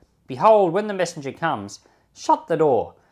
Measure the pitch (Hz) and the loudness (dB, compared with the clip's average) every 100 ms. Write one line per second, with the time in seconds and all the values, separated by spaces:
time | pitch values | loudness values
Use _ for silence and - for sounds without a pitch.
0 | _ _ - 127 202 214 185 175 214 190 | _ _ -14 0 4 6 4 0 -4 -4
1 | 170 160 135 - 165 123 101 - _ _ | -4 -6 -12 -6 -4 -4 -8 -16 _ _
2 | _ - - 311 - 160 156 117 87 - | _ -6 -2 -2 -2 0 2 2 -2 -10
3 | _ | _